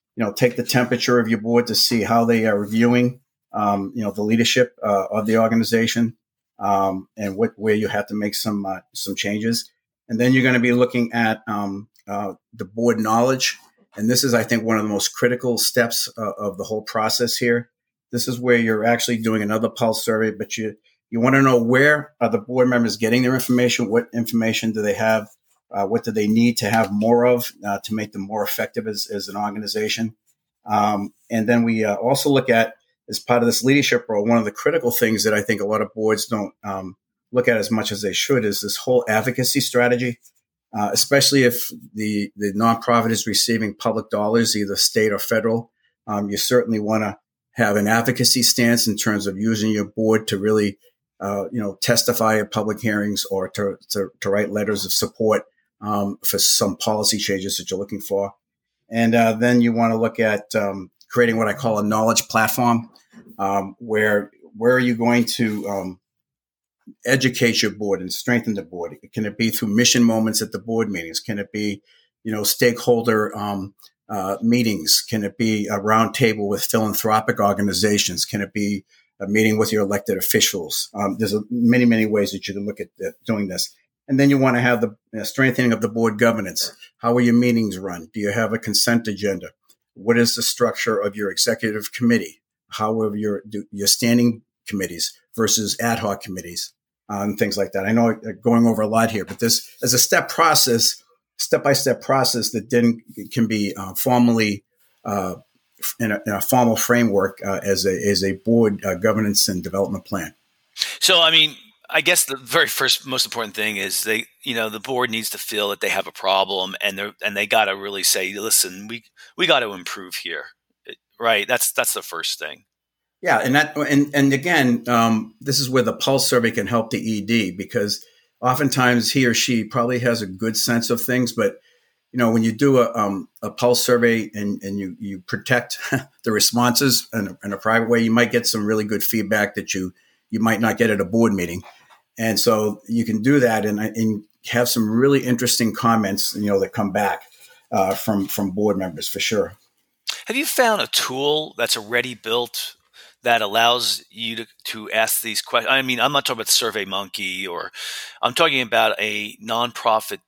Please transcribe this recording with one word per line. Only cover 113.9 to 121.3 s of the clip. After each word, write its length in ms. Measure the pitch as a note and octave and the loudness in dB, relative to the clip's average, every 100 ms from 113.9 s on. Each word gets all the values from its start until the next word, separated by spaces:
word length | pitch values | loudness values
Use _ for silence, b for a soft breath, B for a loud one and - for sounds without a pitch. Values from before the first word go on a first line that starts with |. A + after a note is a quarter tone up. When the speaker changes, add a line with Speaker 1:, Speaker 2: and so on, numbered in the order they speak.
| - | -4
Speaker 2:
they, 220 | A2 A2 A2+ _ | -2 -2 -4 _
you 100 | C#3 | -8
know, 140 | A#2 A2 | -4 -4
the 120 | G#2+ | -6
board 300 | A2+ B2+ B2 | -6 -4 -2
needs 200 | A2+ A2 | -2 -6
to 80 | G2+ | -8
feel 320 | - G#2 G#2 | -8 -4 -2
that 100 | G2+ | -2
they 80 | G2+ | -2
have 180 | G2 F#2+ | -2 -4
a 60 | |
problem, 640 | - F#2+ F#2+ F#2+ F#2+ F#2 F#2+ | -4 0 2 2 -2 -6 -4
and 160 | G2+ G2 | -4 -4
they're, 180 | G#2 - | -10 -8
and 120 | G#2 G2+ | -6 -4
they 100 | G#2+ | 0
gotta 280 | A2+ G#2 | 2 2
really 280 | G2 G2+ G2 | 0 -6 -4
say, 300 | F2+ G#2 F#2+ | -2 0 -2
"Listen, 520 | G2 A2 - F#2 F#2 G#2+ | -6 -2 0 -2 -6 -12
we, 160 | A#2 _ _ B B | -14 _ _ B B
we 100 | F3 | 2
gotta 240 | C#3+ A2+ | 2 0
improve 440 | F#2+ E2+ - F#2 - | -6 -10 -12 -12 -12
here." 280 | F2 D2+ - _ _ _ - - _ - | -10 -10 -12 _ _ _ -20 -20 _ -4
Right? 280 | A#2 | 0